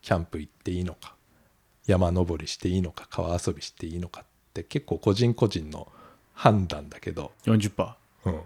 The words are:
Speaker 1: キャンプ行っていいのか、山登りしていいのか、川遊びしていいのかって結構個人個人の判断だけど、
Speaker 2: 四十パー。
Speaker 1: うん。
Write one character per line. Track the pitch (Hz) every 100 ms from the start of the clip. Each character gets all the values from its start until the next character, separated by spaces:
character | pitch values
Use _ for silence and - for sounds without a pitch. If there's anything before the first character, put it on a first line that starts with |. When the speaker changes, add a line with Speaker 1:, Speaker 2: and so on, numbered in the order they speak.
Speaker 1:
キ | -
ャ | 95
ン | 85
プ | 80
行 | 76
っ |
て | _ -
い | 90
い |
の | 90
か、 | 82 - - _ _ _ _ _ _ -
山 | 92 90
登 | 90 87 82
り | 80
し | -
て | 95
い | 92
い |
の | 90
か、 | - -
川 | - 85 87 -
遊 |
び | 78
し | -
て | _ 82
い | 85
い |
の | 87
か | -
っ | - _ _
て | -
結 | 90 151 -
構 | 85
個 | -
人 | 98 120
個 | 117 113
人 | 92 76
の | 78 - - - _ _
判 | - 135 107 90
断 | 78 73
だ | 76
け | -
ど、 | 85 73 _ -
Speaker 2:
四 | 110
十 | 101
パ | - 92 - _ _
ー。 | -
Speaker 1:
う |
ん。 | 80